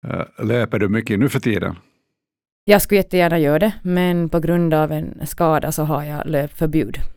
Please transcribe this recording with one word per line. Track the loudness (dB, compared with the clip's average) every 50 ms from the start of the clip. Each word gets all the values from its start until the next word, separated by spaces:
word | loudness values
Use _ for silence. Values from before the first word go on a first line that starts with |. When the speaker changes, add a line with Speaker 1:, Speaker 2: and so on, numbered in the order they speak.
| -8 -8
Speaker 1:
Eh, | -6 -6 -8 -10 _ -8 -4
löper | 0 0 0 0 0 0 -2
du | 0 0
mycket | 0 -2 -2 -2 0 0
nu | 0 0
för | 0 0
tiden? | -2 0 -2 0 -2 -4 -6 -10 -16 _ _ _ _ _ _ _ _ _ _ _ _ _ _ _ _
Speaker 2:
Jag | 4 4 4
skulle | 4 2 2 2
jättegärna | 2 2 2 2 2 4 2 2
göra | 2 2 2 2
det, | 2 0 -2 -4
men | -4 -2 0 0 2 2 0 0 -2 0
på | -2 -2
grund | 0 2 2 2 2 2 2
av | 2 2 0
en | -2 -4 -6 -8 -10 -10 -10 -10
skada | -4 0 0 2 2 2 0 -2
så | -4 -2 -2
har | -2 -2 -4 -4
jag | -6 -8 -8 -6
löpförbud. | -2 -2 -2 -2 -4 -4 -2 -2 0 0 0 -2 -2 -2 -4 -4 -4 -4